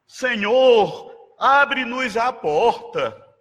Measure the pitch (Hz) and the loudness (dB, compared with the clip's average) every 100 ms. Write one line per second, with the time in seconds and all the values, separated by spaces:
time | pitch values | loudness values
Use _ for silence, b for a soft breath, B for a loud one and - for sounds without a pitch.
0 | _ - 254 226 202 254 262 226 190 - | _ -8 -6 -4 0 2 4 4 2 -4
1 | - - - - 240 277 277 262 240 247 | -18 -20 -20 -2 2 2 2 -2 -6 -6
2 | 254 208 247 247 160 151 226 - - 160 | -6 -4 -4 -4 -4 0 0 -2 -6 -6
3 | 120 - _ _ | -6 -8 _ _